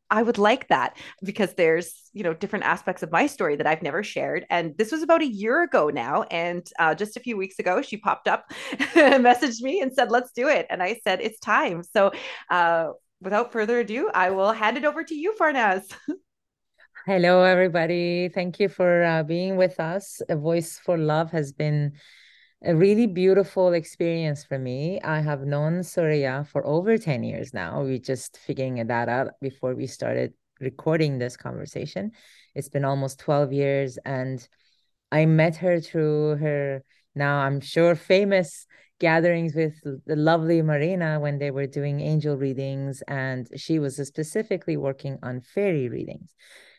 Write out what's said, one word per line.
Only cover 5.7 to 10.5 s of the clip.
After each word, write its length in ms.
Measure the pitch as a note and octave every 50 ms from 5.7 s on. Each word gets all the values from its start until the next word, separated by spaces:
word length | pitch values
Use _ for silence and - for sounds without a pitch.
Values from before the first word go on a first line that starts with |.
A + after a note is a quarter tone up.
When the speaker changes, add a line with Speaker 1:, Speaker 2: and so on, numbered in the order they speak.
| - G#3 D3+ D3+
Speaker 1:
now. 340 | D3 C3 A#2 C3 D3+ G#3+ - -
And, 340 | - E3+ E3+ F3 F3 F3 E3 - - -
uh, 160 | E3 D#3+ D#3
just 220 | D#3+ G#3 G#3 -
a 20 | A#3
few 160 | - A#3+ A3
weeks 240 | F#3+ F#3+ F#3+ - -
ago, 220 | F#3+ F3+ F#3 B3+
she 160 | C#4+ - G#3
popped 320 | G3+ - F#3 - - - G3
up 200 | G#3 - - - - - - -
<laughs> 240 | C#4 - - - -
and 300 | E4+ D4 C4 C4+ B3+ A#3+
messaged 360 | A#3+ A#3+ B3 D#4+ B3+ A3+ A3+
me 200 | B3 C4 E4 G4+
and 120 | C4+ C4 C4
said, 160 | C#4 B3 G#3
"Let's 200 | A3+ B3+ B3 -
do 160 | - A#3+ B3
it." 180 | D4+